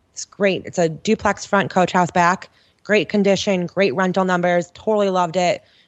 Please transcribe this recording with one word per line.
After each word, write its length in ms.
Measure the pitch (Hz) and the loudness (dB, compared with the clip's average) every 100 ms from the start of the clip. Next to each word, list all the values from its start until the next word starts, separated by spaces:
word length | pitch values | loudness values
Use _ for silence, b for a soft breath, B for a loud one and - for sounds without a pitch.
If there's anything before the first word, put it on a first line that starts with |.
| _ | _
it's 120 | - - | -18 -16
great. 400 | - 196 175 - | -2 -2 -2 -4
It's 120 | - | -2
a 120 | 165 | -2
duplex 560 | 151 - 220 208 196 - | -2 -2 0 0 -2 -2
front, 240 | 202 - | 0 0
coach 220 | 185 175 | 0 0
house 180 | 190 175 | 2 0
back, 380 | 185 175 190 - b b b | 2 2 0 -6 b b b
great 240 | - 208 156 | -2 0 0
condition, 580 | 208 196 190 - 185 175 | 0 2 2 0 -2 -2
great 280 | 180 190 143 | 0 0 0
rental 300 | 185 185 185 | 0 0 0
numbers. 440 | 180 180 175 170 | 0 0 0 -2
Totally 360 | - - 214 196 | -6 -2 0 0
loved 280 | 185 175 180 | 0 -2 0
it. 260 | 175 - b b | -2 -2 b b